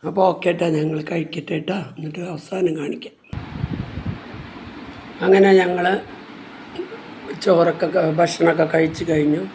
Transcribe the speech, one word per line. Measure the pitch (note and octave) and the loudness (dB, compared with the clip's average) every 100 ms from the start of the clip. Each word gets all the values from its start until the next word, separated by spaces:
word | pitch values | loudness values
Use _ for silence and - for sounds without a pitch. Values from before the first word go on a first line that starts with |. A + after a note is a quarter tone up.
| D#3+ | -4
അപ്പോൾ | E3+ F#3 | 2 4
ഓക്കെ | E3+ F3+ E3+ | 4 0 0
ട്ടാ, | E3+ D#3 | 2 2
ഞങ്ങൾ | D#3 D#3 D#3 | 0 -2 -4
കഴിക്കട്ടെ | E3+ D#3 E3+ - D#3+ D3+ | -4 -4 -8 -6 -6 -4
ട്ടാ, | F#3+ C#3+ - | -6 -6 -10
എന്നിട്ട് | D#3 D3+ F3 | -10 -8 -8
അവസാനം | E3+ - F#3+ F3+ D#3+ | -10 -8 -2 0 0
കാണിക്കാം. | C#3+ D3+ - _ _ - - - - - - - - - - - - - - - - - - - F#3 | -6 -8 -10 _ _ -12 -10 -8 -6 -6 -8 -8 -8 -10 -12 -16 -16 -16 -16 -16 -16 -18 -18 -4 6
അങ്ങനെ | F#3+ G3 F#3+ | 8 8 8
ഞങ്ങൾ | F3+ F3+ F3 G3 - - - - - - - - - - - - - - - | 4 2 0 0 -4 -16 -18 -18 -18 -18 -16 -12 -12 -12 -16 -16 -12 -6 2
ചോറൊക്കെ | F3 E3+ E3 E3+ F3 | 6 4 2 0 2
ക-, | E3 D#3 | 0 2
ഭക്ഷണമൊക്കെ | E3+ - E3+ E3 D#3 E3 | 2 4 2 4 2 4
കഴിച്ച് | D#3+ E3 E3+ | 2 0 0
കഴിഞ്ഞു. | D#3 D3 D3+ F#3+ | 2 2 2 -2